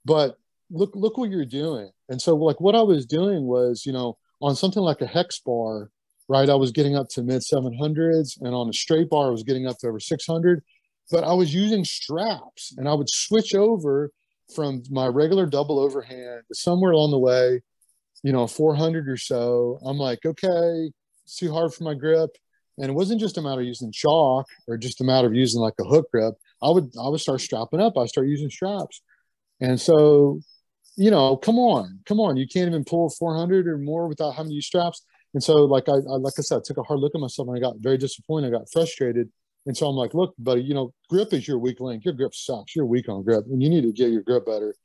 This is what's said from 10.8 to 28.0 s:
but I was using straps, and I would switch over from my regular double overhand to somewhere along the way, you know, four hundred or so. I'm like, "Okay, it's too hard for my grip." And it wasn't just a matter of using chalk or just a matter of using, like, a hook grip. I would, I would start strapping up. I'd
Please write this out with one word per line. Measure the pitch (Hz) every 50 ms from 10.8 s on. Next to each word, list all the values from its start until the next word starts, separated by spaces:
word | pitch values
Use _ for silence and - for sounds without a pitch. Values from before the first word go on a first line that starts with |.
| _ _ _ _ _ -
but | 170 165 -
I | 165 180
was | 185 180 151 147
using | 185 208 214 226 196 165
straps, | - - - - - 147 170 214 226 185 123 - - _ - - - -
and | 135 131
I | 143 156
would | 143 139 -
switch | - - - - 208 220 214 - 208
over | 196 208 226 226 180 151 143 139 143 147 143 - _ _ _ _ _ _ _ -
from | 165 151 139 135 127 120 135
my | 139 131 131
regular | 127 123 143 151 160 190 196 180
double | 151 143 143 147 147 147 139
overhand | 139 139 135 139 120 123 127 127 123 123 120 117 117 -
to | 120
somewhere | - - 175 175 180 190 180
along | 165 151 151 151
the | 143
way, | 131 127 127 127 127 127 127 127 123 - _ _ _ _ _ _ _ _ _ _ _
you | - 139
know, | 131 127 120
four | 113 - - 151 156 147
hundred | 147 160 165 165 160 143 135
or | 127
so. | 120 - - 135 120 120 120 120 120 120 120 127 - -
I'm | 131 143
like, | 143 139 127 120 - -
"Okay, | 160 151 - 196 185 175 170 170 170 170 165 160 151 - _ _ _ _ _ _
it's | - -
too | - 185 160
hard | 151 165 170 160 -
for | - 165
my | 156 147
grip." | 131 143 156 160 160 160 151 - _ _ _ _ _ _ _ _
And | - 135 135
it | 139
wasn't | 165 196 190 233 214
just | 220 180 151
a | 170
matter | 151 139 135 127
of | 123
using | 123 120 - 127 110 104
chalk | - - 147 156 165 151 131 127 135 131 - - _ _
or | - 117
just | 113 120 127 - -
a | 127
matter | 131 131 131 123
of | 117 110
using, | 123 131 117 113 120
like, | 113 110 - -
a | 107
hook | 113 139 160 156 -
grip. | - 113 110 113 113 - _ _ _ -
I | 131 147
would, | 175 185 147 123 113 117
I | 120
would | 139 151 151
start | - 151 135 127
strapping | - - 127 110 113 - 156 170
up. | 214 233 -
I'd | 135